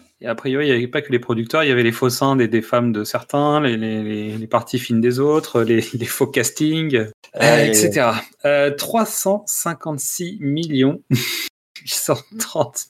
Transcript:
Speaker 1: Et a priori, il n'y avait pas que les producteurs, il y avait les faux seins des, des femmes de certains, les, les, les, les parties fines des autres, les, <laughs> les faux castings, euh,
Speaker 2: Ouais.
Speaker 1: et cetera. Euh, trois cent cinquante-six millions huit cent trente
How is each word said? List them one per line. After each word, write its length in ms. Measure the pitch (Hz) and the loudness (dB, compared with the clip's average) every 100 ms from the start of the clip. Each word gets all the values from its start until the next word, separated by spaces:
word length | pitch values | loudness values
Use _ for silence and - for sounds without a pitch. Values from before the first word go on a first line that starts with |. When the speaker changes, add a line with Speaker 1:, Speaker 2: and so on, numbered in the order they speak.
| _ _ | _ _
Speaker 1:
Et 60 | 120 | -8
a 80 | 113 | -6
priori, 320 | 135 131 147 | -2 0 2
il 20 | |
n'y 60 | 123 | 2
avait 100 | 123 | 0
pas 140 | 151 | -4
que 100 | 147 | -2
les 80 | 123 | -2
producteurs, 440 | - 113 113 156 | 0 -4 0 0
il 60 | 147 | 2
y 20 | |
avait 120 | 123 | 4
les 80 | 117 | 2
faux 200 | 113 127 | 2 0
seins 240 | 123 135 135 | 2 2 2
des, 120 | 113 | 2
des 140 | 113 | 0
femmes 320 | 110 123 120 | 2 0 2
de 100 | 107 | 0
certains, 580 | 107 127 - 143 147 147 | -2 -6 -4 0 2 2
les, 160 | 143 110 | 2 0
les, 260 | 110 110 | -2 -4
les, 340 | 107 107 107 107 | -4 -6 -6 -8
les 100 | 110 | -2
parties 300 | 120 - 127 | -2 0 -6
fines 240 | - 117 | 0 2
des 180 | 120 123 | 2 2
autres, 440 | 143 156 156 120 | 2 2 2 0
les, 180 | 113 113 | 2 2
<laughs> 120 | - | 0
les 120 | 120 113 | -6 -6
faux 220 | - 131 | -2 0
castings, 680 | 135 117 - 151 160 160 123 | 0 -2 0 -2 0 0 0
euh, 160 | 107 - - - | -2 -10 -14 0
Speaker 2:
Ouais. 320 | 113 117 113 | 4 6 4
Speaker 1:
et 40 | |
cetera. 480 | 107 104 143 120 110 - _ 143 | 4 2 2 2 0 -6 _ 0
Euh, 260 | 143 143 | 2 2
trois 340 | 143 - 226 220 | 0 -4 -2 -2
cent 380 | - 190 208 - | -2 -2 -2 -2
cinquante-six 880 | - - 160 165 147 - - 175 202 | -6 -4 -6 -6 -6 -6 -6 -8 -6
millions 600 | 143 147 165 139 131 165 - | -4 -2 -2 2 2 2 -2
huit 840 | 123 - - - _ _ - - | -2 -2 -6 -8 _ _ -18 -8
cent 280 | - - 135 - 220 | -6 -2 -2 -4 -10
trente 460 | - 165 - - - | -8 -4 -4 -4 -12